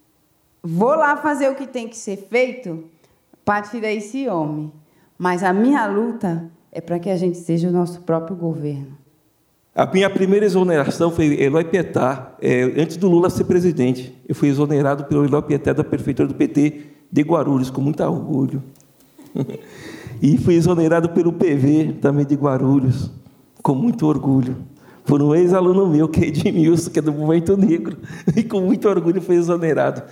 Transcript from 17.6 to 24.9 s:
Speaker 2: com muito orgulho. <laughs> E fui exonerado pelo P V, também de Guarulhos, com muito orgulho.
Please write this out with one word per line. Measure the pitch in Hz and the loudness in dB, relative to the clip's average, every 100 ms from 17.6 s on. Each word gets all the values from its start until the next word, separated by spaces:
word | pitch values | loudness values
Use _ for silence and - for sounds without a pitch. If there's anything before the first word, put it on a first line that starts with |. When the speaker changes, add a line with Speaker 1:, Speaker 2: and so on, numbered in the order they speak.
| 127 | -2
Speaker 2:
com | 131 | -4
muito | 139 151 | -4 -2
orgulho. | 147 - - 139 131 139 - - _ _ _ - - | -2 -4 -4 -2 -2 -4 -10 -20 _ _ _ -20 -10
<laughs> | - - - - - - - - - | -8 -8 -10 -18 -20 -18 -18 -16 0
E | 139 - | 2 4
fui | 185 | 4
exonerado | 170 175 170 160 170 165 | 4 4 2 2 2 2
pelo | 180 170 | 2 2
P | 170 180 | 2 2
V, | 143 139 156 151 143 | 2 2 2 0 0
também | 143 143 139 | 0 0 0
de | |
Guarulhos, | 139 139 131 131 139 131 - - - - _ _ - | 0 0 0 2 2 2 0 -4 -12 -20 _ _ -6
com | - | -2
muito | 131 233 - 156 | 0 0 0 0
orgulho. | 139 135 135 127 123 - - - | 0 2 0 0 -4 -12 -20 -20